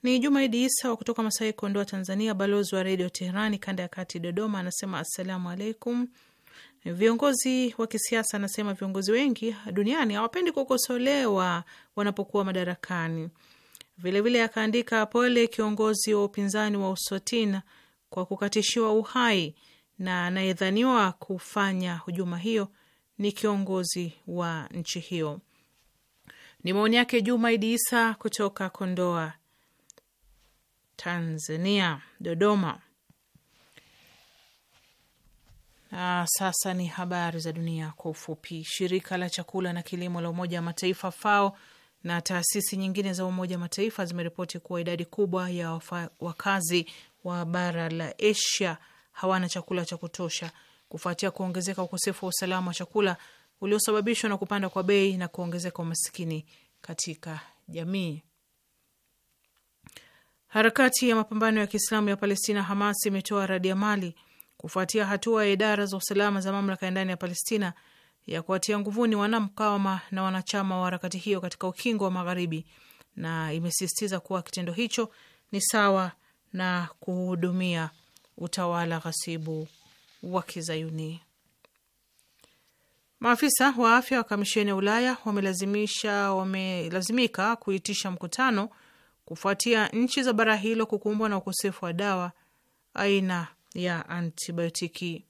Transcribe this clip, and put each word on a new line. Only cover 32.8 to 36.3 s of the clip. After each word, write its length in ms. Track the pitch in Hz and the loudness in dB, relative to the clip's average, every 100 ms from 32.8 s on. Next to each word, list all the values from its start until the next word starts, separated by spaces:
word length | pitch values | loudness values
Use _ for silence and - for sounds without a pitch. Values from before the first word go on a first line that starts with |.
| _ _ _ _ _ _ _ _ _ - _ _ _ _ _ _ _ _ _ _ _ _ _ _ _ _ _ - _ _ _ | _ _ _ _ _ _ _ _ _ -20 _ _ _ _ _ _ _ _ _ _ _ _ _ _ _ _ _ -20 _ _ _
Na 340 | 185 180 180 | -6 -2 0
sasa 460 | 175 | 0